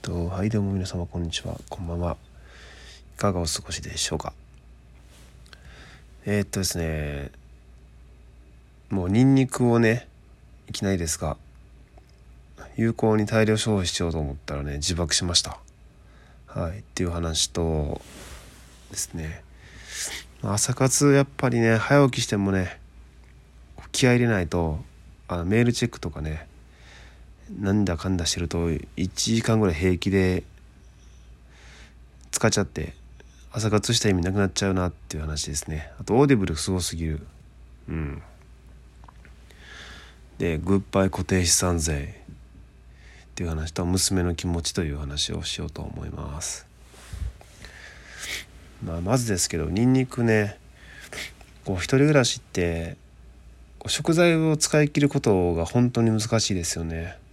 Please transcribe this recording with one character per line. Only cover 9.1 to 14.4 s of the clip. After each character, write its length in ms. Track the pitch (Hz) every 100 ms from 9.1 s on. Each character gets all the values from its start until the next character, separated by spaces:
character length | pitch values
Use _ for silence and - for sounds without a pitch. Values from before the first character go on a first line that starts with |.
| 107
ン 100 | 135
ニ 140 | 135 131
ク 240 | - 123
を 80 | 117
ね、 300 | 113 - - - - - - - -
い 60 |
き 100 | -
な 80 | 98
り 60 | 95
で 100 | 82
す 100 | -
が、 200 | 80 - - - - - - - - - - - - - - -
有 160 | 113
効 240 | 113 113 107
に 100 | 104
大 200 | 110 110
量 100 | 107
消 220 | - 104
費 100 | 87
し 100 | -
よ 80 | 85
う 20 |
と 80 | 82
思 140 | 73
っ 20 |
た 220 | 69